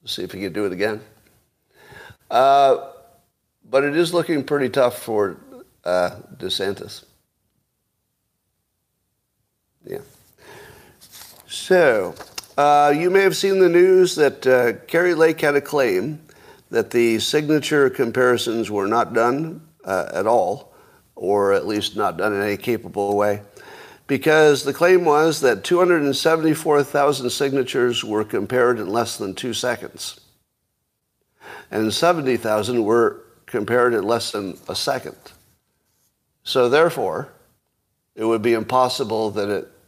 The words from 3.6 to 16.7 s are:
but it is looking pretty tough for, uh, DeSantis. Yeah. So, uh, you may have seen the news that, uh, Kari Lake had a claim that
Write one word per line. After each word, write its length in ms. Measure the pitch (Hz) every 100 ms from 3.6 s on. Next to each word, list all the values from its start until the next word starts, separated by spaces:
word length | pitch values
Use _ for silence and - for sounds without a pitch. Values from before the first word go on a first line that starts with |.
| _
but 160 | 131
it 120 | 143 147
is 180 | 170
looking 300 | 175 165 156
pretty 260 | 135 143 127
tough 300 | 143 123 -
for, 380 | - 107 101 82 - - - _ -
uh, 320 | 90 90 95 - -
DeSantis. 680 | 92 - 98 98 - - _ _ _ _ _ _ _ _ _ _ _ _ _ _ _ _ _ _ _ _ _ _ _ _ _ _ _ _ -
Yeah. 140 | - - _ _ _ - - - - - _ - - - - _
So, 680 | - - 185 151 110 90 - - - - -
uh, 360 | 143 147 147 147
you 140 | 175
may 120 | 190
have 140 | 190 160
seen 240 | 196 190
the 100 | 185
news 460 | 170 185 185 175 151
that, 300 | 143 - 131
uh, 260 | 127 120 107 -
Kari 260 | 165 180
Lake 280 | 160 160 156
had 140 | 151 143
a 60 |
claim 600 | 143 147 127 90 120 151 - - - -
that 220 | _